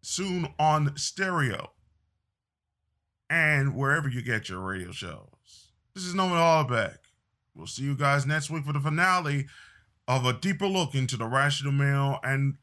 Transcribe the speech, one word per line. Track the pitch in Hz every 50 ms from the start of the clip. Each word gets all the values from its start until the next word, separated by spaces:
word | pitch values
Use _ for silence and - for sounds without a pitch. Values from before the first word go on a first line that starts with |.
| -
Soon | - - - 190 196 180 180 165 143 - -
on | 151 156 151 151 147 143 143
stereo | 143 - - - - 190 190 180 170 139 123 101 - - - _ _ _ _ _ _ _ _ _ _ _ _ _ _ _ _ _ _ _ _ _ _ _ _ _ _ _ _ _ _ _ _
and | 156 170 160 151 151 143 135 139 -
wherever | 127 139 139 143 160 151 143
you | 120 123 120
get | 123 117 110 110 -
your | 95 92
radio | 95 95 98 95 90 87 90
shows. | - - 90 78 - 50 - _ _ _ _ - - - _ _ _ _ _ _
This | 196 185
is | 180 180
Noah | 196 190 185
Hallbeck. | 180 170 165 170 165 156 151 123 123 113 104 95 - - _ _ _ _ _ _ _ _ _ _ _
We'll | - 82
see | 82 - - 131
you | 139 143
guys | 127 143 139 139 143 135
next | 135 151 156 143 143
week | 151 160 143
for | 143 147
the | 143
finale | 135 156 151 160 175 185 185 180 175 147 143 139 135 139 - - - - - - _ _ _ _ _
of | - 127 131 123
a | 127 123
deeper | - - 190 196 147 196
look | 196 190 185 170 139 143
into | 135 131 120 127
the | 117 113
rational | 113 123 135 139 143 143 143 135 143 139
male | 139 139 139 139 139 139 139 135 - -
and | 131 135 135 139 139 139 -